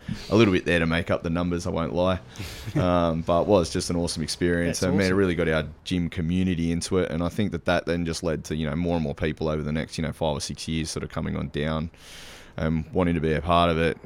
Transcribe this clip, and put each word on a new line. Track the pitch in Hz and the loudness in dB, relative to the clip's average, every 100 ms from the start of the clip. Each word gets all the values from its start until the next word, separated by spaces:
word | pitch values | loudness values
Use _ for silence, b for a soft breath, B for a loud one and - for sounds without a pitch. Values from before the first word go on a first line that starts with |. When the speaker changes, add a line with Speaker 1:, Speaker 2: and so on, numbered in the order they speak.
| B B B | B B B
Speaker 1:
a | 101 | 4
little | 110 | 6
bit | 90 - | 4 4
there | 85 | 2
to | 82 | 4
make | 82 85 | 2 0
up | 92 | 0
the | 87 | 0
numbers, | 85 87 87 90 | -2 0 -2 -2
I | |
won't | 85 80 | -2 -2
lie. | 80 92 92 | 0 2 0
Speaker 2:
<laughs> | - B B B B - | -4 B B B B 0
Speaker 1:
Um, | 90 90 85 80 | 2 4 4 2
but | 82 87 | 2 2
it | 80 | 6
was | 101 82 | 4 4
just | 92 - | 0 -2
an | 87 | 0
awesome | 85 - | -2 -2
experience. | 76 - 87 85 85 - | -4 0 2 2 0 0
Speaker 2:
That's | 92 | 2
Speaker 1:
And, | 92 | 2
man, | 95 | 4
it | |
Speaker 2:
awesome. | 95 | 4
Speaker 1:
really | 95 | 2
got | 85 82 | 2 2
our | 80 76 73 | 0 -2 -8
gym | - 90 85 | -4 -2 -2
community | - 82 90 92 85 82 | -2 0 0 2 2 0
into | 85 - 92 | 0 0 0
it. | 90 | 0
And | 82 | -2
I | 85 | -2
think | - 101 | -2 -2
that | 82 | -2
that | - 85 - | 0 0 0
then | 87 | -2
just | 82 80 | -2 -2
led | 87 76 | -2 -4
to, | - | -4
you | 78 78 | -4 -2
know, | 73 | -2
more | 87 | 0
and | 85 | 0
more | 73 | -2
people | 71 80 76 80 | -2 -4 -2 -2
over | 78 | -2
the | 73 | -2
next, | 78 71 - | -4 -4 -6
you | |
know, | 76 | -6
five | - 80 69 | -2 -2 -2
or | |
six | - 71 - | -6 -8 -6
years | 80 78 | -4 -4
sort | - | -6
of | 76 | -8
coming | - 80 78 | -6 -4 -4
on | 76 | -4
down, | 73 76 78 82 - B B B B B B | -4 -2 -2 -4 -8 B B B B B B
and | 80 80 78 | 0 0 -2
wanting | 87 87 | 0 2
to | 82 | 2
be | 80 | 2
a | 76 | 0
part | 78 85 87 | 2 4 4
of | 80 | 4
it, | 82 - | 0 0